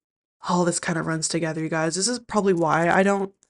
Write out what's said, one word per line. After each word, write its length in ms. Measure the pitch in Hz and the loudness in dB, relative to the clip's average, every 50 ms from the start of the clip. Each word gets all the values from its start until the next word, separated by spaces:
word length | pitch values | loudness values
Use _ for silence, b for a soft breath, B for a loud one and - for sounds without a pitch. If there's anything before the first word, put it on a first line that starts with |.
| _ _ _ _ _ _ _ _ - - | _ _ _ _ _ _ _ _ -6 -2
All 160 | 185 180 180 | 0 2 2
this 160 | 175 170 - | 2 0 -2
kinda 220 | - - 170 160 156 | -4 -4 -4 -4 -2
runs 260 | 160 160 160 156 - | -4 -4 -4 -4 -4
together, 320 | - 165 165 160 156 160 160 | -4 -2 -2 -2 -4 -4 -4
you 60 | 156 | -4
guys. 280 | 165 160 160 165 160 | -2 -2 -2 -2 -2
This 120 | 180 190 220 | -2 -2 -2
is 100 | 247 247 | -4 -4
probably 360 | - - - 214 190 196 185 | -8 -4 -2 0 2 2 2
why 340 | 170 170 151 151 160 170 170 | 2 2 2 2 2 2 4
I 120 | 175 180 190 | 4 4 4
don't 320 | 202 202 196 196 196 - _ _ - | 4 2 0 -2 -6 -8 _ _ -6